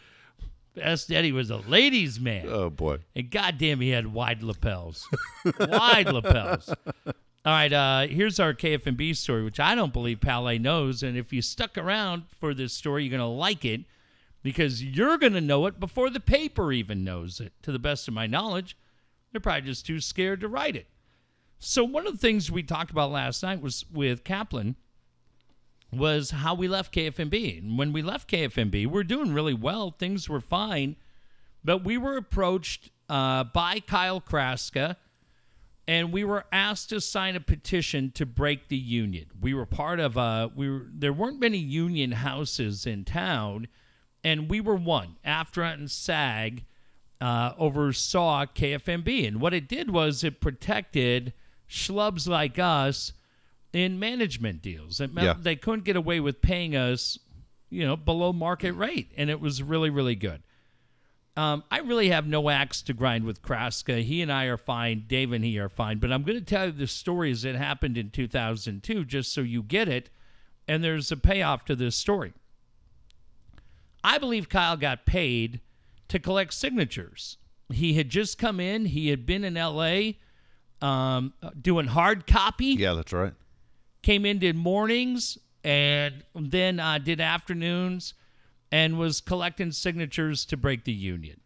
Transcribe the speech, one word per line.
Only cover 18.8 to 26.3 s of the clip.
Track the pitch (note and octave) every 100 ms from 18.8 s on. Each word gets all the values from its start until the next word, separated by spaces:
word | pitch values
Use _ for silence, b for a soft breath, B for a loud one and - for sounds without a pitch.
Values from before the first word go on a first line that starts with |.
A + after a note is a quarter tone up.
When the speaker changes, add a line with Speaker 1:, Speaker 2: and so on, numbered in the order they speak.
| _ _ _ _ _
Speaker 1:
they're | A3
probably | G3 D3+
just | C3+ B2
too | - D#3+
scared | - - F#3 F#3+
to | G#3
write | C4 D4+ D3+
it. | - _ _ _ _ _ _ _
So | - C4
one | A#3+ C#4+ G4
of |
the | B3+
things | A#3 G#3+ D#3
we | E3+
talked | D3+ D#3+ E3+
about | D#3+ C#3+
last | C#3+ C3 B2
night | F#3 F#3+
was | C3+ - -
with | D#3 C3+ A#2+
Kaplan | - F#3+ G#3+ B2 G#2 C3 _ _ _ _ _ _ _ _ _ _ _
was | B2 D3+ D3+ C3+